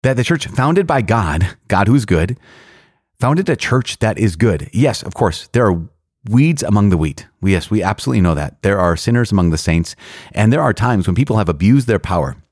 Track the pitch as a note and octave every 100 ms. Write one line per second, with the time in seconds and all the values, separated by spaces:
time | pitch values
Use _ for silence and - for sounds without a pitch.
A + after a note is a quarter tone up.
0 | B2+ B2 A#2+ E3 - - C3+ F3 F3 C#3+
1 | G2 A2+ E2+ D2+ F2 - _ F#2+ G2+ C3+
2 | G#2+ E2+ E2+ B2 _ - - - _ _
3 | _ _ B2 D#3 F#3+ C3+ - B2 - -
4 | A2 - G#2+ D#2+ A2+ D#2+ - - C#3 -
5 | - - G#2+ - - A#2+ A2 F2 E2 _
6 | _ _ - A#2 D#3 D#3 - G2+ G2+ F2
7 | D#2 C#2 - _ F#2+ F#2 - G#2+ F#2 G2+
8 | C3+ A#2 F2+ D2 D2 _ G2 G2 F2 E2+
9 | - A#2+ A#2 G2+ F2 D#2+ - E2 E2+ -
10 | - - - - G#2+ D3 D3 - B2 A2
11 | F2+ F2+ C#3+ A2 F2 D2+ F#2+ C3+ A#2+ G#2
12 | - F2+ C2+ B1+ _